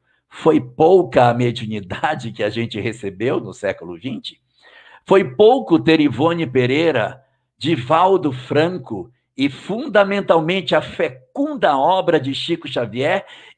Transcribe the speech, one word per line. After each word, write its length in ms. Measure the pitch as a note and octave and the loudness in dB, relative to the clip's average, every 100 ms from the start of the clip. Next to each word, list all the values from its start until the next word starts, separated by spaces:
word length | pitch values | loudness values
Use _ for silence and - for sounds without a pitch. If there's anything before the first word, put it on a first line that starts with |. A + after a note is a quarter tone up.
| _ _ _ | _ _ _
foi 320 | - - D#3 | -2 2 2
pouca 720 | C3 - D#3+ F#3 D3 C#3 A#2+ | 0 0 4 4 4 4 4
a 40 | |
mediunidade 960 | A#2+ B2 A2+ A2 G#2+ F2+ G2 D3+ D#3 A#2 | 4 -2 -2 -8 -10 -10 -6 -6 -6 -10
que 100 | G2+ | -6
a 80 | G#2 | -4
gente 300 | A2+ A#2 G#2+ | -4 -6 -6
recebeu 600 | A2 G#2 G2 F#2 A#2+ E3+ | -6 -6 -10 -6 -4 -4
no 140 | G2+ | -8
século 420 | F2+ G2 F#2 F2 E2+ | -8 -6 -6 -10 -12
vinte? 460 | B2 G#2+ - - _ _ _ - - - - | -10 -10 -14 -20 _ _ _ -20 -20 -20 2
Foi 180 | F#3+ | 4
pouco 540 | D#3 B2+ G#3+ C4 G#3+ D#3+ | 4 4 6 6 2 2
ter 220 | C#3 D#3+ | 4 4
Ivone 480 | D3 B2+ D#3+ E3+ D3+ | 4 2 0 0 -2
Pereira, 760 | B2+ B2 C#3+ E3 C3 G2 - _ _ _ _ | 0 0 2 2 0 -2 -6 _ _ _ _
Divaldo 760 | D3+ D#3 B2+ D#3+ F#3 F#3 D3+ | -2 -2 2 2 4 2 0
Franco 800 | B2+ - C#3+ E3 F#3 C3 G2+ E2+ _ _ - | -6 -2 0 0 -2 -10 -12 -12 _ _ -4
e, 120 | C#3 | -4
fundamentalmente, 1200 | C3 - G#3+ D4+ G#3 G3 G3+ F#3+ E3+ D#3 F#3+ - | -4 -10 -8 0 2 2 0 2 2 2 -4 0
a 80 | D#3 | -2
fecunda 960 | - - D#3 - _ C4+ D4+ C#4 F3+ C#3 | -2 -4 -6 -6 _ -6 -6 0 0 2
obra 420 | D3+ F#3+ E3+ D#3+ | 2 2 2 0
de 140 | C3+ | 0
Chico 360 | C3 - E3+ - | -8 -4 -6 -4
Xavier? 560 | C3 A2+ A#2 D3 G3 - - - | -6 -6 -4 -2 -2 -6 -20 -20